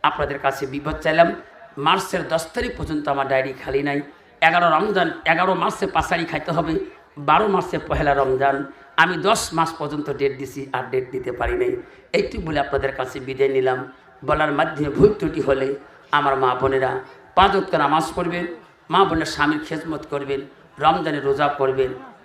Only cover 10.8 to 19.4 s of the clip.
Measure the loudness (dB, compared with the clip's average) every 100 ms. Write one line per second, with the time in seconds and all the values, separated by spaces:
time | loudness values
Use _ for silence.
10.8 | -2 -4 -2 -6 -6 -4 -2 0 0 -2
11.8 | -8 -20 -4 -2 -2 -6 -4 -2 -2 -2
12.8 | -2 -4 -6 -6 -10 0 2 4 2 0
13.8 | -6 -16 -20 -12 -2 0 2 0 -2 -2
14.8 | -4 6 6 6 -4 -2 0 0 0 -4
15.8 | -10 -20 0 2 2 2 2 2 0 2
16.8 | 0 -2 -8 -20 -2 4 4 4 0 0
17.8 | 2 2 0 -4 -4 -4 -6 -10 -18 _
18.8 | _ 2 4 2 -2 0